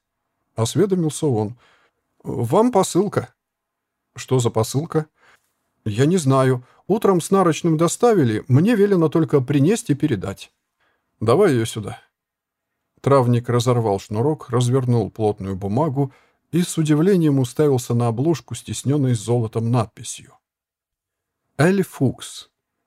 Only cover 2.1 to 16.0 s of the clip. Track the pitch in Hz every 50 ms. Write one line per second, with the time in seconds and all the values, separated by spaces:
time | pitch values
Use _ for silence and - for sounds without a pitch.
2.1 | _ _ - - - - 117 110 139 196 226 254 247 196 180 - - 165 208 202
3.1 | - - - - _ _ _ _ _ _ _ _ _ _ _ _ _ _ _ _
4.1 | - - - - 131 131 117 113 - 110 110 - - 127 160 - - 160 156 -
5.1 | _ _ _ _ _ _ _ _ _ _ _ _ _ _ - 107 101 110 135 151
6.1 | 185 190 151 135 135 135 131 131 127 123 - _ _ _ _ - 185 233 - 196
7.1 | 190 175 - - 190 196 190 170 151 - - 170 160 156 170 165 - - - 240
8.1 | 220 190 143 117 107 107 - - 123 135 170 220 247 196 202 208 202 175 165 156
9.1 | - 170 160 - - 143 127 - 143 147 135 156 233 226 - - 147 - - 147
10.1 | 123 95 85 98 98 - - - _ _ _ _ _ _ _ _ _ _ _ _
11.1 | _ - 110 107 120 170 214 185 135 117 110 - - 117 101 - - - _ _
12.1 | _ _ _ _ _ _ _ _ _ _ _ _ _ _ _ _ _ _ - 131
13.1 | 135 139 123 123 120 117 117 - 120 120 117 127 123 120 113 110 98 98 - -
14.1 | 107 107 123 147 160 - - - 117 123 123 123 123 135 127 123 120 117 101 92
15.1 | - - 110 104 104 - 98 95 98 92 104 98 101 123 160 160 127 139